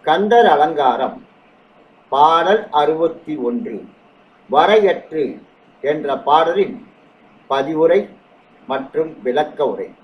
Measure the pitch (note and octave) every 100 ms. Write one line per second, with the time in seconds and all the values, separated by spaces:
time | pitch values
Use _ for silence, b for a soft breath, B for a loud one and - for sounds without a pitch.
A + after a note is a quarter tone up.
0 | - E3+ G#3 A#3 G#3 D3 D#3 D3 C3+ A#2
1 | C3 - - _ _ _ _ _ _ _
2 | _ C3+ D#3 E3 F3 F3+ - D3 D3 D#3+
3 | E3 - - D3 A#2+ A#2+ - G#2 - _
4 | _ _ _ _ _ C#3 F3 G#3+ G3 E3
5 | - D#3 B2+ - - _ _ _ C#3 D3+
6 | C#3 C3 C#3 D#3 E3 F#3 G3 - - _
7 | _ _ _ _ _ C3+ C#3 D#3 E3 F#3+
8 | G#3 - _ _ _ _ - C3+ C3+ D3+
9 | D#3+ - A#2 C3 D3+ - C3 G2 F#2 -